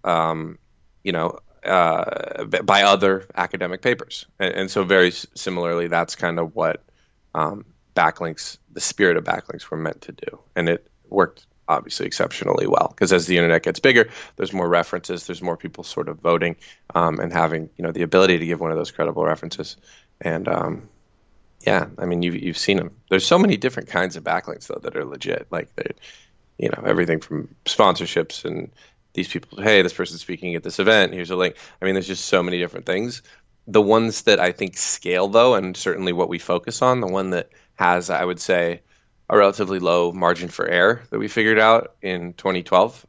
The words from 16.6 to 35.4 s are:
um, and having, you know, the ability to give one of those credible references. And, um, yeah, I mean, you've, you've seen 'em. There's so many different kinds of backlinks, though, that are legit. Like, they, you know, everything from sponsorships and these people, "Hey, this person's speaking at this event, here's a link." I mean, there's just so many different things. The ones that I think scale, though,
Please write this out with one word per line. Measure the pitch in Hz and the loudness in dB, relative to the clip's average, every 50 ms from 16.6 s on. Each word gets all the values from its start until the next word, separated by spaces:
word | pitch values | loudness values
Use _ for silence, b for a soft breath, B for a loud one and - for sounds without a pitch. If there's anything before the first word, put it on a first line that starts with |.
| B B B B B _ - | B B B B B _ 0
um, | 87 85 82 78 - | 0 0 2 0 -2
and | - 85 | -6 -2
having, | 87 85 82 80 82 80 80 - _ | 0 0 0 0 0 -6 -8 -10 _
you | - | -8
know, | 87 82 | -8 -6
the | 82 92 | -2 -4
ability | 87 80 - 92 95 92 90 82 | -2 2 4 6 6 6 4 2
to | 82 | 0
give | 82 87 73 | -4 -4 -4
one | 82 80 | -4 -4
of | 80 | -4
those | 80 78 - | -4 -6 -6
credible | - - 82 82 80 80 82 | -4 -4 -4 -2 -2 -2 0
references. | 80 80 - - 82 - - - - - b b b b b b b _ _ | 0 -2 -2 -6 -12 -10 -10 -12 -12 -14 b b b b b b b _ _
And, | - 87 80 82 95 | -6 -4 -4 -4 -2
um, | 92 90 87 87 85 85 - - - _ _ _ _ _ _ _ _ _ _ _ _ _ _ - | -4 -4 -2 -4 -6 -6 -8 -14 -20 _ _ _ _ _ _ _ _ _ _ _ _ _ _ -2
yeah, | 107 104 92 78 - - - | 0 0 0 0 -4 -8 -8
I | - | -4
mean, | 90 87 87 | -4 -2 -2
you've, | 87 87 85 | -2 -2 -4
you've | - - 90 82 - | -4 -6 -6 -6 -4
seen | - - 98 92 | 0 0 0 0
'em. | 82 85 - _ _ _ | -2 -6 -12 _ _ _
There's | 95 95 - | 0 0 4
so | - 170 | 4 4
many | 180 196 208 139 | 4 6 4 2
different | 101 - 127 - - - - | 2 0 -4 -4 -4 -10 -4
kinds | - 87 92 92 82 | -2 -2 -2 -2 -4
of | 82 | -8
backlinks, | - 85 85 90 - 85 - - - - | -4 -2 -2 -2 -4 -8 -14 -14 -12 -12
though, | - - - | -12 -10 -10
that | - - | -8 -8
are | - 71 | -8 -8
legit. | 64 71 65 - - 85 - - _ | -8 -10 -10 -6 -6 -6 -6 -6 _
Like, | 87 82 - _ _ | -8 -8 -8 _ _
they, | - - - - B B B B B B B B _ _ _ _ - | -10 -10 -10 -10 B B B B B B B B _ _ _ _ -6
you | - - | -4 -4
know, | - - - | -4 -2 0
everything | - 104 87 87 85 82 80 | 0 2 2 2 0 0 -2
from | - - 78 76 78 - - _ _ | -4 -8 -8 -8 -8 -10 -18 _ _
sponsorships | - - - 107 95 87 - 90 82 - 87 80 - - - - | -4 2 4 4 4 4 2 -4 -2 -2 -2 -2 -2 -8 -10 -8
and | 87 85 85 85 - b b b b b b _ _ _ | -8 -8 -8 -10 -12 b b b b b b _ _ _
these | 92 92 | -8 -6
people, | - - 85 - _ - 98 | -6 -8 -10 -10 _ -14 -2
"Hey, | 101 107 107 98 | 2 4 6 6
this | 90 90 - | 4 4 0
person's | - 92 85 87 82 | -4 -6 -6 -8 -14
speaking | - - 90 80 92 90 85 | -10 -12 -10 -8 -8 -6 -6
at | 82 | -6
this | - 95 - - | -8 -8 -4 0
event, | 95 107 110 107 95 85 95 | 4 4 6 6 4 2 0
here's | 92 87 82 | -8 -8 -6
a | 92 | -2
link." | 90 92 87 B B B B B B | -2 -2 -2 B B B B B B
I | 92 | -4
mean, | 95 95 | -2 -2
there's | 95 87 | -2 -2
just | 98 95 - - | -4 -8 -8 -2
so | - - 92 87 | 0 0 2 2
many | 90 90 87 | 0 -2 -4
different | 87 85 - 92 - | -4 -6 -8 -12 -6
things. | - 90 95 113 123 117 - b b b b b _ _ _ _ | -4 -4 -4 -4 -6 -10 -14 b b b b b _ _ _ _
The | - 101 110 | 2 4 4
ones | 104 98 110 113 113 113 107 - | 6 6 4 4 4 0 -4 0
that | - 117 104 95 | 2 4 4 4
I | 90 90 | 4 0
think | 90 - 101 92 - | 0 -2 -6 -8 -6
scale, | - - - - - - 87 90 90 95 | -8 -6 -6 -6 -6 -4 -2 0 0 0
though, | 101 101 113 | 4 4 6